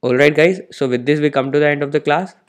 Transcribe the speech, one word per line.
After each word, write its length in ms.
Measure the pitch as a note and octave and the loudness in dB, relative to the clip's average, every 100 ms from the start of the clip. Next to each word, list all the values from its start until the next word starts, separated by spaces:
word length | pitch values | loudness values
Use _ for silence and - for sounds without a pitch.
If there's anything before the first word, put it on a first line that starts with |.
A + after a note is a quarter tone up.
All 120 | B2+ B2+ | -2 2
right 180 | D3 D3 | 2 4
guys, 240 | E3 F#3 - | 2 0 -8
so 140 | - C3+ | -6 -2
with 120 | B2 B2 | -2 0
this 160 | D3+ | 0
we 80 | D3 C#3 | 0 0
come 120 | C3+ C#3+ | -2 0
to 80 | |
the 80 | D3 | 0
end 120 | D3 C#3+ | 0 -2
of 40 | D3 | -4
the 60 | C#3+ | 0
class। 260 | D3+ F#3+ - | -2 -2 -12